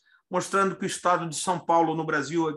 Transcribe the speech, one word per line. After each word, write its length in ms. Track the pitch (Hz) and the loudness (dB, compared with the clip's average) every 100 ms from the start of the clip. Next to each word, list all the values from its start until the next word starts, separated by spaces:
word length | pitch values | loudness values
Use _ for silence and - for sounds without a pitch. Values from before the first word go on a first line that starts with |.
| _ _ _ | _ _ _
mostrando 460 | 180 175 196 190 165 | -4 0 0 0 0
que 100 | 190 | -6
o 0 | |
estado 420 | - 175 175 165 | -2 2 2 0
de 80 | 147 | -4
São 220 | - 175 | -4 -2
Paulo, 380 | - 170 165 160 | 2 4 4 0
no 100 | 156 | -2
Brasil, 420 | 156 139 170 | -2 -2 0
é 60 | 160 | -2